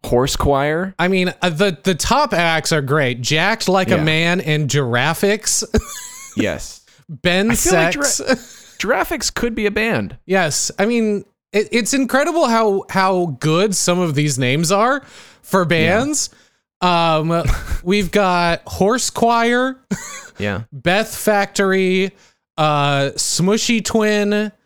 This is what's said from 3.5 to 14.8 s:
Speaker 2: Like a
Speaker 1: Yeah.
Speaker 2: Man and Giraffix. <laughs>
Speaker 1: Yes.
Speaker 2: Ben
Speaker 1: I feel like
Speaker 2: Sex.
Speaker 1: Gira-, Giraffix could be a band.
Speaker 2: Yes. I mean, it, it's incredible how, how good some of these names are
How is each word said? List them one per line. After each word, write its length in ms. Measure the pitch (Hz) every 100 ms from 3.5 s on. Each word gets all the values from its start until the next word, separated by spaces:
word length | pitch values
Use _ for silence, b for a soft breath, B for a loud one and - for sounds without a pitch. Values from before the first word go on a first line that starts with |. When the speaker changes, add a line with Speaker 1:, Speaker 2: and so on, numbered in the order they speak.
| 220 -
Speaker 2:
Like 200 | 190 185
a 60 | 170
Speaker 1:
Yeah. 80 |
Speaker 2:
Man 360 | 156 156 170 180
and 280 | 160 151 147
Giraffix. 960 | 147 131 120 139 165 202 214 - - 220
<laughs> 640 | - - - - - - -
Speaker 1:
Yes. 480 | 107 76 - - _ b b
Speaker 2:
Ben 440 | 151 180 180 214
Speaker 1:
I 20 |
feel 180 | 233 339
like 180 | 359 330
Speaker 2:
Sex. 260 | 285 285 -
Speaker 1:
Gira-, 580 | - 247 - - - -
Giraffix 540 | 190 190 - 320 -
could 220 | - 240
be 120 | 233 208
a 40 |
band. 480 | 208 220 160 98 - -
Speaker 2:
Yes. 440 | 190 165 - - -
I 40 |
mean, 400 | 202 240 220 208 - _ _
it, 160 | 202 208
it's 220 | 233 220
incredible 540 | 277 254 262 302 330 285
how, 360 | 226 226 196 -
how 460 | 190 190 185 175 127
good 340 | 151 160 214 190
some 220 | - 175
of 140 | 175 143
these 200 | 147 127
names 320 | 127 143 165
are 300 | 196